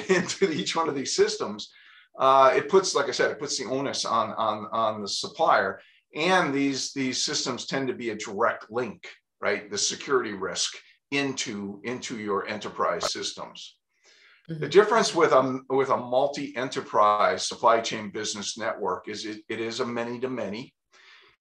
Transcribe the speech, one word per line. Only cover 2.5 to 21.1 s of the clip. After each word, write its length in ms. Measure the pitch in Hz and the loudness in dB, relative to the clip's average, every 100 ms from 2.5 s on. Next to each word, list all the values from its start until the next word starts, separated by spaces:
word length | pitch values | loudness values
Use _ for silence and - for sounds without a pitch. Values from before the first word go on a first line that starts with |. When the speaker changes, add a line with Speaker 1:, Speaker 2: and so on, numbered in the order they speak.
Speaker 1:
it 140 | 135 139 | 6 4
puts, 240 | - - | 4 4
like 140 | 151 135 | 0 0
I 40 | |
said, 180 | 123 139 | 2 0
it 80 | - | 0
puts 200 | 139 - | -6 -4
the 80 | 110 | -4
onus 400 | 131 135 107 - | -4 -4 -4 0
on, 240 | 113 107 | 0 0
on, 360 | 101 110 107 104 | -2 -2 -2 -4
on 300 | 113 110 107 | -2 -2 -2
the 60 | 101 | -6
supplier. 720 | - - - 165 123 95 98 - _ _ | -6 -6 0 4 4 2 -4 -14 _ _
And 400 | 139 170 190 151 | -2 2 4 4
these, 400 | 139 139 131 - | 2 0 0 -4
these 280 | 139 131 123 | -4 -4 -2
systems 440 | - 143 143 117 - | -2 -2 -4 -6 -4
tend 220 | 139 131 | -4 -2
to 60 | |
be 140 | 110 120 | -4 -6
a 80 | 104 | -6
direct 540 | 117 101 113 - - | -6 0 0 0 -6
link, 360 | 113 120 90 - - _ _ | -6 -6 -8 -18 -20 _ _
right? 280 | 98 101 - | -2 -2 -4
The 60 | 101 | -4
security 560 | - - - 131 113 | -2 -4 0 0 0
risk 400 | 98 92 87 - - - _ - | -6 -6 -4 -4 -6 -20 _ -6
into, 680 | 139 139 131 - 101 101 98 | -2 -2 -4 -6 -6 -8 -8
into 340 | 113 123 - 117 | -8 -8 -8 -8
your 280 | 104 98 107 | -2 -2 -2
enterprise 640 | 107 107 - 87 87 - | -6 -8 -2 -2 0 -4
systems. 640 | 104 98 - 65 - - _ _ _ _ _ _ _ - | -4 -8 -8 -12 -14 -18 _ _ _ _ _ _ _ -12
Speaker 2:
Mm-hmm. 140 | 160 | -8
Speaker 1:
The 60 | 143 | 4
difference 460 | 165 208 226 190 | 6 6 6 2
with 180 | 170 151 | 4 6
a, 280 | 139 131 131 - | 6 4 0 -2
with 220 | 135 131 | 0 2
a 60 | 113 | 0
multi-enterprise 1500 | 123 127 143 - 139 117 135 135 - 117 104 104 95 95 - | 0 2 2 -2 -8 -6 -6 -6 0 4 6 6 4 2 -4
supply 340 | - 117 117 | 2 4 4
chain 280 | 113 110 104 | 2 -4 -6
business 480 | 110 107 104 98 - | -6 -6 -6 -6 -6
network 520 | 110 - 95 90 - | -6 -4 -4 -4 -6
is 180 | 104 107 | -10 -8
it, 160 | 107 - | -10 -8
it 100 | 113 | -6
is 200 | 113 117 | -6 -4
a 40 | |
many-to-many. 880 | 120 120 117 120 131 123 101 107 139 _ _ _ - | -4 -4 -6 -4 -6 -4 -6 -8 -12 _ _ _ -20